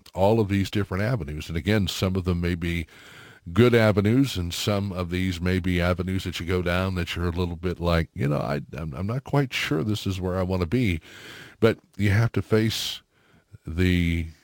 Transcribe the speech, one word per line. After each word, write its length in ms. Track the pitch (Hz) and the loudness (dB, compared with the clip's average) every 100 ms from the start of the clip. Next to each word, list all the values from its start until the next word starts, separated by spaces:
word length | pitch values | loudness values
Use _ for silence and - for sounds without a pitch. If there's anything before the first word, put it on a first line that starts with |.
| - | -10
all 260 | 87 98 113 | 0 2 4
of 80 | 101 | 2
these 220 | 98 95 | 0 0
different 320 | 104 98 92 | -2 -2 -2
avenues. 460 | 107 127 71 76 - | -2 -2 -4 -8 -6
And 80 | 82 | -4
again, 320 | 85 107 90 | 0 2 0
some 280 | - 95 95 | 0 -2 0
of 80 | |
them 160 | 90 87 | 0 0
may 140 | 87 | 0
be 320 | 87 85 85 82 - - - - - - | -2 -2 -4 -6 -14 -20 -20 -20 -18 -2
good 220 | 87 120 | 4 6
avenues, 640 | 117 110 98 101 127 135 90 | 6 6 4 4 4 2 0
and 160 | 85 | -4
some 400 | - - 101 101 | -4 -2 0 -2
of 180 | 90 87 | -4 -4
these 300 | 90 92 87 | -2 -2 -2
may 180 | 90 92 | 0 0
be 220 | 90 87 | 2 2
avenues 440 | 87 87 90 95 | 2 0 -2 -4
that 160 | 90 - | -4 -6
you 60 | 85 | -2
go 160 | 92 | -2
down 320 | 87 90 95 | 0 0 0
that 200 | 92 85 | -2 -4
you're 140 | - 87 | -2 -2
a 20 | |
little 260 | 82 87 85 | -2 -4 -4
bit 240 | 90 85 | -6 -2
like, 280 | 85 85 82 | 2 2 0
you 140 | - 135 | -2 -2
know, 100 | 143 | 0
I, 220 | 62 71 - - | -2 -4 -6 -10
I'm, 180 | 80 | -8
I'm 120 | 67 101 | -6 -6
not 180 | 127 | -6
quite 280 | - 143 135 | -2 0 0
sure 300 | - - 156 | -2 -2 -2
this 240 | 113 104 101 | 0 -2 -2
is 140 | 92 | -2
where 180 | 90 92 | -2 -2
I 40 | |
wanna 240 | 92 92 85 | 0 0 0
be. 340 | 123 113 82 - - - - - - | 0 0 -2 -6 -20 -20 -20 -20 0
But 200 | 113 - _ - | 2 2 _ -2
you 140 | 101 | 2
have 220 | 98 117 | 4 2
to 100 | - | 0
face 600 | - 110 113 - - - _ _ _ _ _ - - | 0 2 2 -2 -6 -10 _ _ _ _ _ -16 -6
the 640 | 80 92 87 85 85 80 - | 0 2 4 2 0 -4 -10